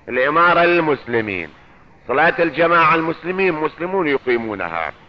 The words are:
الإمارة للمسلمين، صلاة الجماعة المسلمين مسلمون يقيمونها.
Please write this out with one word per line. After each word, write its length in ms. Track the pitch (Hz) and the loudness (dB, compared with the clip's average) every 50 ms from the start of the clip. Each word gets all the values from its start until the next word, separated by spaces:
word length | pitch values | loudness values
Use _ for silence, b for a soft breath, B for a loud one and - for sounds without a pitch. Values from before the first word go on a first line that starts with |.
| - - | -12 -6
الإمارة 520 | 120 127 131 143 151 165 175 175 170 170 | -2 0 0 2 2 4 4 4 4 4
للمسلمين، 880 | 170 175 175 170 160 156 139 120 - 117 120 117 110 104 95 90 82 73 - - - - - - - - - - - - | 4 4 2 2 2 0 -2 -2 -4 -2 -2 -2 -2 -2 -4 -6 -8 -10 -14 -20 -20 -20 -20 -20 -20 -20 -20 -14 -8 -4
صلاة 260 | 123 143 160 175 170 175 | 0 2 2 2 2 0
الجماعة 560 | 170 165 131 156 170 170 170 170 165 156 165 | -2 -2 0 0 0 2 4 4 4 4 2
المسلمين 600 | 165 160 165 160 - 165 175 185 190 190 185 160 | 2 0 -2 -6 -6 -8 -6 -4 0 0 0 0
مسلمون 540 | 147 156 147 - - 165 180 190 196 175 147 | -2 -4 -6 -6 -8 -8 -4 -4 -2 0 0
يقيمونها. 840 | 139 131 - 127 120 117 113 110 104 98 90 85 82 85 80 73 - - - | 0 0 0 0 -2 0 -2 -4 -6 -6 -6 -6 -6 -6 -6 -6 -8 -12 -18